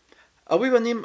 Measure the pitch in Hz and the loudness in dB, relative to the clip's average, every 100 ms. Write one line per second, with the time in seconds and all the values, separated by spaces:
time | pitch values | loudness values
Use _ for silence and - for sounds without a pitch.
0 | _ _ _ _ - 170 262 247 226 233 | _ _ _ _ -4 -2 2 0 0 -4